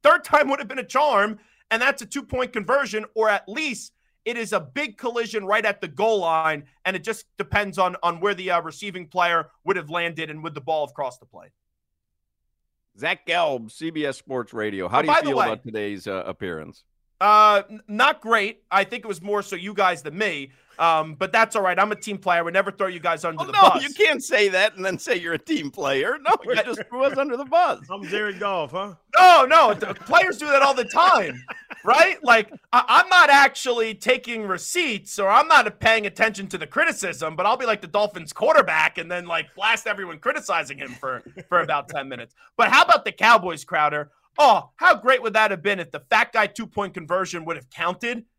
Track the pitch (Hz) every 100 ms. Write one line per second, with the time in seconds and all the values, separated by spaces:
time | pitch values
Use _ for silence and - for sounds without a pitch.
0 | 285 339 - 302 277 277 214 262 254 262
1 | 294 214 208 208 _ _ _ 226 262 269
2 | 233 285 - 254 254 240 196 277 247 214
3 | 214 220 220 202 - 240 311 233 - _
4 | _ _ 220 240 208 202 139 269 294 -
5 | 240 233 233 220 196 214 214 202 180 139
6 | 220 214 170 160 160 151 147 _ 185 185
7 | 220 214 - - 190 202 202 190 180 180
8 | 175 170 202 185 180 170 160 - 202 180
9 | 175 180 175 165 160 _ 165 190 151 170
10 | 170 160 156 151 160 147 131 156 147 -
11 | 135 - 110 90 90 _ _ _ _ _
12 | _ _ _ _ _ _ _ _ _ 98
13 | 147 190 - 170 160 127 110 - 160 156
14 | 143 127 - 131 113 113 107 98 90 123
15 | 156 311 294 175 180 110 113 110 104 98
16 | 101 95 - 92 95 80 78 - _ _
17 | _ _ 202 214 214 202 - 214 - 208
18 | 277 302 220 226 202 220 _ 190 190 240
19 | 214 170 196 208 196 180 185 202 185 170
20 | 151 170 214 151 135 _ _ - 165 160
21 | 156 151 185 226 220 226 190 180 208 202
22 | - 196 196 170 170 185 196 190 190 175
23 | 170 160 170 160 359 415 381 - 277 277
24 | 415 294 - 208 202 185 214 196 190 185
25 | - 190 170 165 - 302 143 - 143 135
26 | 170 294 285 440 220 220 233 214 - 247
27 | 269 - 277 240 269 330 339 254 143 190
28 | 185 202 208 185 202 190 143 175 202 170
29 | _ 320 370 330 262 320 294 311 - 196
30 | - 320 370 247 294 277 277 262 220 330
31 | 359 294 170 127 - - - - 190 277
32 | 359 349 285 226 208 - _ 240 - 269
33 | 370 359 302 277 277 - 262 240 226 214
34 | 214 254 240 226 208 180 - 349 311 202
35 | - - 196 226 320 302 220 - 220 226
36 | 202 - 220 202 196 180 156 - 330 -
37 | 185 131 160 156 196 262 240 208 170 202
38 | 208 185 156 - 254 320 185 156 156 -
39 | 165 180 175 165 151 - 208 220 226 196
40 | 185 156 - 302 - 170 143 139 139 123
41 | 131 123 - - - 175 165 147 139 147
42 | 135 123 117 _ _ - 220 277 339 320
43 | 208 - 220 226 180 156 - 165 151 151
44 | 147 _ _ - 285 185 - _ 359 233
45 | 240 254 233 214 214 185 190 196 156 147
46 | _ 226 233 226 208 214 214 - 196 185
47 | 160 180 180 175 165 156 127 - 170 180
48 | 240 240 -